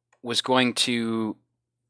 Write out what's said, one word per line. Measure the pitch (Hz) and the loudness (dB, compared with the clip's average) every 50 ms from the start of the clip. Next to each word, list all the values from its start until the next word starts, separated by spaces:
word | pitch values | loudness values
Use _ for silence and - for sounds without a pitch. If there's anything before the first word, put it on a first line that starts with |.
| _ _ _ _ | _ _ _ _
was | - 120 117 - | -8 -4 -4 -4
going | - 131 127 127 127 120 113 | 0 2 4 4 4 2 2
to | - - 127 120 117 113 113 113 113 110 107 - _ _ _ _ _ _ _ _ _ _ | 0 -2 0 0 -2 -2 -2 -2 -2 -4 -4 -6 _ _ _ _ _ _ _ _ _ _